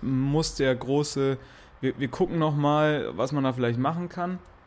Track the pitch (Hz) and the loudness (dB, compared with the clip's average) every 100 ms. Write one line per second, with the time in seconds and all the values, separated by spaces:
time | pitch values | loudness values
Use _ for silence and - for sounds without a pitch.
0 | - 131 139 151 156 - 135 123 123 143 | -2 0 2 2 0 0 0 0 0 0
1 | 147 139 135 131 - - - - 131 - | 0 0 0 0 -6 -20 -20 -4 -4 -2
2 | 139 - 185 170 156 147 147 151 151 151 | -4 0 0 2 0 2 2 4 4 2
3 | 57 85 131 143 135 123 120 120 135 165 | -2 -2 -2 0 0 0 0 0 0 -2
4 | 175 - 175 180 - - | -6 -6 -6 -6 -12 -20